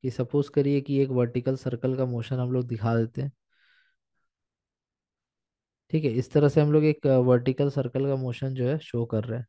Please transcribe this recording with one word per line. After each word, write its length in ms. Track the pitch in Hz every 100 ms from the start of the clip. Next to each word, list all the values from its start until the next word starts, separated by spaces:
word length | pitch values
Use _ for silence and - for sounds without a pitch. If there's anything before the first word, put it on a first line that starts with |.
कि 80 | 131
सपोज 360 | - 123 147 139
करिए 300 | - 139 143
कि 220 | 139 139
एक 80 | 135
वर्टिकल 440 | 127 120 120 123 131
सर्कल 380 | 135 127 131 131
का 80 | 127
मोशन 300 | 120 117 127
हम 140 | 123
लोग 140 | 127 120
दिखा 280 | 113 113 117
देते 260 | 113 127
हैं। 100 | 139 - _ _ _ _ _ _ _ _ _ _ _ _ _ _ _ _ _ _ _ _ _ _ _ _ _
ठीक 120 | 160
है, 60 | 151
इस 200 | 117 123
तरह 160 | 151 143
से 120 | 147
हम 120 | 147
लोग 120 | 151 151
एक, 200 | 151 147
अ, 100 | 131
वर्टिकल 520 | 123 123 123 127 143
सर्कल 360 | 135 123 131 139
का 80 | 135
मोशन 360 | 131 117 135
जो 140 | 131 123
है 100 | 151
शो 240 | - 120 117
कर 180 | 110
रहे 140 | 117
हैं। 80 | 113